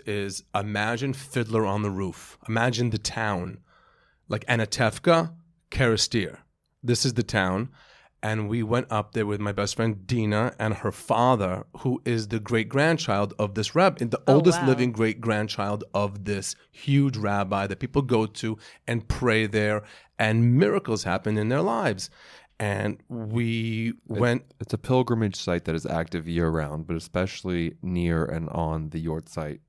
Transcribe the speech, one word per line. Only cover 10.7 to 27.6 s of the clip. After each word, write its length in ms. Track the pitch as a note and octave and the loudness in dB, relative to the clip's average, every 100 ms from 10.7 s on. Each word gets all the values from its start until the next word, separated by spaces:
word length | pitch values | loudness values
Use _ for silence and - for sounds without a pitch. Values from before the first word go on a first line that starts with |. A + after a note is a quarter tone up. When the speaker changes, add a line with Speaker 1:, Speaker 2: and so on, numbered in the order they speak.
Speaker 1:
her 180 | G#2+ G#2+ | -2 -4
father, 720 | - - A2+ B2 B2 F#2+ F#2 - - | -4 0 4 4 4 2 -4 -8 -6
who 240 | C3+ B2 | -4 -2
is 240 | - A2+ G#2+ | 0 -2 -2
the 100 | A2+ | -4
great-grandchild 920 | G#2 A#2 A2 C3+ D#3 D#3+ - G2+ G2+ - | 0 0 0 2 2 2 0 0 0 -2
of 160 | G#2 | -2
this 200 | G2+ G#2 | -2 -2
Reb, 220 | D#3+ F#3+ - | 4 4 2
and 100 | A#2+ | -2
the 100 | A#2+ - | 0 4
Speaker 2:
Oh, 60 | |
Speaker 1:
oldest 260 | C#3 D3+ E3+ | 6 6 4
Speaker 2:
wow. 60 | C3 | 4
Speaker 1:
living 240 | B2 B2 | 2 2
great-grandchild 920 | A2 A2+ A2 A2+ G#2+ G#2+ - G2+ G#2 - | 2 0 0 -2 0 -2 -2 -4 -4 -4
of 320 | G2 G#2 G2+ F#2+ | -2 -2 -2 -4
this 280 | G2+ F#2+ - _ | -4 -4 -10 _
huge 460 | - - C#3 C#3 G#2+ | -8 2 4 4 2
rabbi 500 | G#2 G2+ G2 G2 G2 | 0 0 0 0 -2
that 120 | F#2+ | -4
people 220 | B2+ C#3+ | -2 0
go 240 | C3 A#2+ A2 | 2 2 0
to 320 | - A2+ A2 - - - | -2 -6 -6 -10 -12 -6
and 220 | A#2 G#2+ | -4 -2
pray 380 | - B2 A2 A2 | 0 2 4 2
there, 360 | G#2+ G#2 G#2+ G2+ - - - | 2 0 0 -4 -14 -12 -2
and 360 | G#2+ A2+ A#2 B2 | 2 4 4 6
miracles 460 | G3+ G3+ F#3+ G#2+ | 4 2 0 -2
happen 340 | F#2+ F#2 A2 G#2+ | -2 -2 0 0
in 100 | G#2+ | 0
their 140 | C3+ | 0
lives. 480 | F#3 A3+ F3 F#2+ - - - - - - | 0 0 0 -2 -6 -16 -20 -20 -18 -6
And 400 | G#2+ G2+ G#2 - - | -2 -2 -2 -6 -10
we 800 | A#2+ A2 A2+ A#2 A2+ A2+ A2 A2+ | -10 -4 -2 0 0 -2 -2 -2
Speaker 3:
It, 60 | A2+ - | -4 -6
Speaker 1:
went 360 | A2 A#2+ B2 - - | 0 2 0 -4 -14
Speaker 3:
it's 140 | - | -6
a 40 | - | -6
pilgrimage 580 | - C3 A#2+ A#2 G#2+ - | 0 2 2 2 0 -2
site 280 | - F2 | -2 -2
that 100 | - | -2
is 120 | E2 - | -4 -2
active 420 | E2 E2 F2 E2 | -4 -2 -4 -2
year-round, 580 | E2+ E2 D#2+ D2 D2+ D#2+ | 0 2 0 -2 -6 -6
but 100 | E2 | -6
especially 800 | - F2+ F#2+ - F#2+ F2 | -4 -4 -4 -4 -4 -2